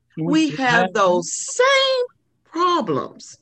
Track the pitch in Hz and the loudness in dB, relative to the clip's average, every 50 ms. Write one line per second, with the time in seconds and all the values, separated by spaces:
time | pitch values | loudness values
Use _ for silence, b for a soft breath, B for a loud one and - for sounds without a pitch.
0 | _ _ _ - 156 165 294 311 320 294 151 - 269 247 240 233 185 185 180 214 | _ _ _ -6 -2 0 2 2 2 0 -2 -2 0 2 2 2 2 0 0 2
1 | 196 185 180 180 170 - - - - - - - 494 523 554 539 539 539 523 508 | 2 2 2 0 -2 -4 -8 -10 -10 -8 -2 0 2 4 4 2 2 0 0 -2
2 | 494 494 - _ _ _ _ _ _ _ - 320 349 359 349 339 240 202 156 127 | -4 -6 -8 _ _ _ _ _ _ _ -6 -2 0 0 0 -2 -2 -2 -4 -4
3 | 78 - - - - - - - | -4 -6 -12 -18 -20 -20 -20 -20